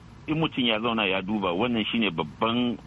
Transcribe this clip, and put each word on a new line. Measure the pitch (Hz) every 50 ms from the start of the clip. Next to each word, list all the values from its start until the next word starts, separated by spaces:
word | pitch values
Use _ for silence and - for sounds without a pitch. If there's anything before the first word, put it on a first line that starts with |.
| - - - - -
in | - 156 160
mutum | 160 147 - - 123
ya | 117 110 107
zauna | 113 120 113 113 104
ya | 95 95 95
duba, | 92 92 110 107 98 90
wannan | 85 92 117 123 120 110 104
shine | - - 117 110 95
babban | 82 80 80 76 - - 113 113 113 120 123 120 113 - -